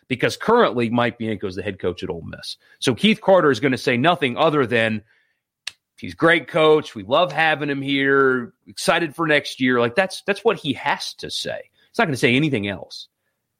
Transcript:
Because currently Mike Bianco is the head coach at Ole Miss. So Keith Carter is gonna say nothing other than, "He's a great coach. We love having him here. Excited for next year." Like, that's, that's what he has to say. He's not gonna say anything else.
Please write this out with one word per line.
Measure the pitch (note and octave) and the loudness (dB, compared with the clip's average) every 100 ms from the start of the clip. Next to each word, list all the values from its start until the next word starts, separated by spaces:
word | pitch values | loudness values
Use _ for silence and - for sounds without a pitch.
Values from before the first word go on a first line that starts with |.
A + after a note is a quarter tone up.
| - | -8
Because | B2+ B2+ - | -2 -2 -2
currently | - A#3+ F3 A#2+ A#2 | 2 4 4 2 0
Mike | A#2+ A#2+ - | 0 0 -2
Bianco | A2 G#2 G2 | -6 -4 -6
is | |
the | F#2 | -8
head | G#2 F#2 | -8 -6
coach | F#2 F2 | -6 -6
at | F2+ | -8
Ole | E2+ F2+ | -10 -12
Miss. | E2+ - - _ - | -14 -14 -16 _ -6
So | - | -2
Keith | G#2+ G#3+ G#3 | 0 2 2
Carter | - F#3+ D3+ | 4 4 6
is | A#2+ | 2
gonna | C#3 B2 | 0 -2
say | - A#2+ | 0 2
nothing | D#3 F3 C3+ A#2+ | 2 2 -2 0
other | D#3+ D3 A#2+ | 0 2 0
than, | A#2+ A2+ G#2+ - _ _ _ _ _ - - _ _ | 2 0 -2 -10 _ _ _ _ _ -16 -16 _ _
"He's | - | -14
a | - | 0
great | E3 E3+ A#2+ | 2 2 0
coach. | E3+ D#3 D#3 D3 | 2 4 4 2
We | A2 | -10
love | F#2+ D3 F3 | -2 0 0
having | D3+ D#3+ D3 D3 | 0 0 0 -4
him | C#3 | -6
here. | C3+ C#3 C#3 C#3 C3+ B2+ A#2 _ - | -2 0 2 4 4 2 -4 _ -20
Excited | - - E3+ E3 D3 | -6 0 0 0 -4
for | D#3+ | 0
next | C#3+ - - | 0 0 -4
year." | C3 B2 | 0 2
Like, | A#2 | 0
that's, | A#2+ F#3+ - - | 0 -2 -4 -6
that's | G3+ | -2
what | A3+ F#3+ | 0 -2
he | D3 | -4
has | A#2+ C#3+ - - | -4 -4 -4 -6
to | - D#2+ | -12 -10
say. | - - G#1+ - _ _ | -8 -8 -10 -12 _ _
He's | - | -4
not | E3 | -2
gonna | B2+ | 2
say | C3+ | 2
anything | B2+ D#3 B2 G2+ | 2 2 0 -4
else. | F#2+ - - - _ _ _ _ | -8 -12 -18 -20 _ _ _ _